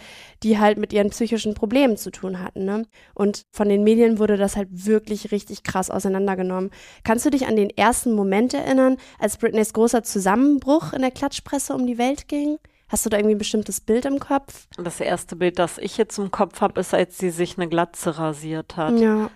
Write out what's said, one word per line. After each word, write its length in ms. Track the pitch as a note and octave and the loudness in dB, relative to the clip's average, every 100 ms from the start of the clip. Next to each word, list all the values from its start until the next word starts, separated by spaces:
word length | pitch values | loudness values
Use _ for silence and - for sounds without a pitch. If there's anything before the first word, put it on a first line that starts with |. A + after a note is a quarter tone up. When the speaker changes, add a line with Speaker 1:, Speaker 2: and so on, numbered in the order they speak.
| - - - _ | -6 -20 -20 _
Speaker 1:
die 160 | A3 G#3+ | 2 4
halt 180 | G#3 G#3+ | 4 2
mit 160 | G#3+ | 0
ihren 160 | G#3 G3+ | 0 0
psychischen 460 | - A3+ A3+ G#3+ | 0 -2 -2 -4
Problemen 420 | G#3 G#3+ C4 C4+ G3+ | -4 0 4 4 2
zu 140 | F#3 | -6
tun 280 | - F#3 F#3 | -10 -8 -8
hatten, 240 | F3+ - F#3+ | -8 -6 -4
ne? 200 | G#3+ A3+ _ _ | -4 -6 _ _
Und 300 | - G#3 G#3 - | -2 -2 -2 -8
von 200 | - G3+ | -2 2
den 120 | G3+ | 4
Medien 360 | G#3+ A3+ A3+ G#3+ | 4 6 4 4
wurde 180 | G#3+ G3+ | 2 2
das 200 | G3+ G#3 | 0 -2
halt 120 | F#3+ F3+ | -8 -6
wirklich 480 | G3+ G#3+ G#3+ G#3 G#3 | 0 0 0 -8 -4
richtig 300 | G#3 - G3+ | -6 -6 -12
krass 280 | - F#3 F#3 | -6 -4 -4
auseinandergenommen. 800 | F#3+ F#3+ F#3+ G3 F#3+ F#3 F#3 G3 - - - | -2 -2 0 0 0 -2 -4 -6 -10 -20 -6
Kannst 220 | - A#3 | 0 0
du 60 | D4 | 2
dich 160 | C4+ - | 0 2
an 100 | A3 | 0
den 140 | G3+ | 0
ersten 420 | - G#3+ A#3+ A#3+ | 2 2 2 0
Moment 400 | G#3 G3 G3 B3+ | 0 2 2 2
erinnern, 460 | C#4 - C4 C4 B3+ - - | 0 2 4 4 2 -4 -4
als 200 | G#3 - | -4 -2
Britneys 340 | A3 G#3+ G#3+ | 0 2 0
großer 300 | G#3+ A#3 A#3+ | 2 2 2
Zusammenbruch 920 | - G3+ F#3 A3 C#4+ C#4 C4 D#4+ - | 0 -2 2 4 4 4 2 2 0
in 80 | C4 | -2
der 120 | C4 | -2
Klatschpresse 640 | - C#4 - - C#4 - | -2 -6 -6 -6 -6 -4
um 120 | C4+ B3 | -4 -2
die 100 | A#3 | 0
Welt 320 | B3+ D4 - | -2 -2 -6
ging? 300 | D4 D4 D4+ _ _ _ | -4 -2 -4 _ _ _
Hast 180 | G#3+ G#3+ | -4 0
du 20 | |
da 80 | G#3 | 2
irgendwie 180 | G#3+ G#3 | 2 2
ein 20 | |
bestimmtes 420 | G#3+ G#3+ G#3 - | 0 -2 -4 -4
Bild 240 | - A#3 | 0 0
im 140 | C#4 C#4 | 0 -4
Kopf? 480 | - C#4 - - _ - | -2 -2 -4 -18 _ -12
Speaker 2:
Das 220 | F3 - | -10 -6
erste 380 | - F3 - E3+ | -4 -4 -6 -2
Bild, 240 | F3 F3 | -2 0
das 180 | E3+ - | -2 -4
ich 180 | G3+ - | -6 -4
jetzt 220 | G#3 - | -4 -4
im 140 | G3 | -4
Kopf 280 | - F#3+ - | -2 -4 -2
hab, 160 | G#3 - | -2 -2
ist, 160 | F3+ | -2
als 260 | F#3 F3+ - | 0 0 -2
sie 120 | F#3 | -4
sich 260 | E3 F3 - | -2 -4 -4
eine 120 | E3 | -2
Glatze 500 | E3+ F3 - F3 D#3 | 0 -2 -4 -6 -4
rasiert 580 | D#3+ D3 D#3 D#3 - F3 | -4 -6 -8 -8 -8 -4
hat. 220 | D#3 A#3 | 0 2
Speaker 1:
Ja. 320 | A3 G#3+ G#3+ | 4 2 -4